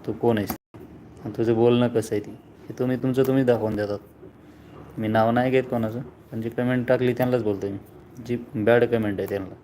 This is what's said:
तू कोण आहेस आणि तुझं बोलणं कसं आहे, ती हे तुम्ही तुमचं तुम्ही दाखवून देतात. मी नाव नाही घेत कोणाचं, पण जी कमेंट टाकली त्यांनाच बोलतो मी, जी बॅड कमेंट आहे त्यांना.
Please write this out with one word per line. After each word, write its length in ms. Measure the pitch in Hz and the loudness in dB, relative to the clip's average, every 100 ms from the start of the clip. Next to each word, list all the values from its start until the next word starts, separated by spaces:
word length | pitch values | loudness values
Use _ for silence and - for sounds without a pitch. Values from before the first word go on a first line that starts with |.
| - | -8
तू 60 | |
कोण 260 | 107 120 110 | -2 0 2
आहेस 180 | 98 - _ - - - - - | -2 -8 _ -20 -20 -20 -20 -14
आणि 80 | 110 104 | -10 -2
तुझं 180 | 117 | 0
बोलणं 340 | 113 120 120 120 | 4 4 4 2
कसं 260 | 113 110 | 0 -2
आहे, 120 | 104 107 | -4 -6
ती 40 | |
हे 480 | 104 - - - 127 | -16 -20 -20 -16 -4
तुम्ही 180 | 127 127 | -2 0
तुमचं 260 | 131 127 131 | 0 2 2
तुम्ही 180 | 135 | 4
दाखवून 320 | 123 117 107 107 | 2 2 0 -2
देतात. 220 | 104 101 - - - - - - - - - - | -4 -6 -10 -20 -20 -20 -20 -20 -20 -20 -16 -6
मी 100 | 110 | 0
नाव 220 | 110 113 | 2 4
नाही 200 | 120 127 | 2 2
घेत 120 | 131 127 | 2 0
कोणाचं, 300 | 120 110 117 | -4 -4 -6
पण 400 | - - - 113 | -12 -18 -12 -8
जी 80 | 113 | -6
कमेंट 380 | 113 123 127 117 | -4 0 0 2
टाकली 240 | 127 123 | 2 2
त्यांनाच 300 | 120 127 123 | 0 0 0
बोलतो 260 | 107 98 98 | 0 -2 -4
मी, 100 | 104 - - - - 117 | -8 -14 -20 -20 -18 -6
जी 120 | 120 - | -6 -6
बॅड 300 | 113 107 120 | -2 4 4
कमेंट 360 | 117 117 107 98 | 4 2 0 -4
आहे 80 | 95 | -4
त्यांना. 260 | 98 95 - | -4 -6 -14